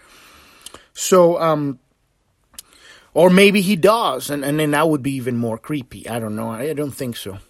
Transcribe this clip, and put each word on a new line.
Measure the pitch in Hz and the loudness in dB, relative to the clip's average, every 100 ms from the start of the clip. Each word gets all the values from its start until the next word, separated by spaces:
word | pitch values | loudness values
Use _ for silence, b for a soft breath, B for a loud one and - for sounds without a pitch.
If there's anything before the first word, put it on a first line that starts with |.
| B B B B B B B B B | B B B B B B B B B
So, | - - 190 170 170 | -10 2 4 6 4
um, | 165 151 143 135 _ _ _ _ _ _ _ - B B B B B | 0 0 -4 -8 _ _ _ _ _ _ _ -20 B B B B B
or | - 180 | 2 6
maybe | 180 202 202 | 6 6 4
he | 185 202 | 0 2
does, | 175 226 196 131 127 | 4 4 0 -2 -6
and, | 147 139 | -6 -4
and | 151 | -2
then | 151 | 0
that | 147 160 | 2 2
would | 151 | 0
be | 139 135 | -4 -6
even | 123 120 | -4 -4
more | 117 113 | -4 -6
creepy. | - 151 120 104 - | -8 -8 -10 -14 -10
I | 117 | -8
don't | 110 107 | -8 -8
know. | 113 | -8
I, | 113 143 | -8 -8
I | |
don't | 143 147 - | -6 -8 -8
think | 131 107 | -10 -10
so. | 104 98 - | -12 -16 -20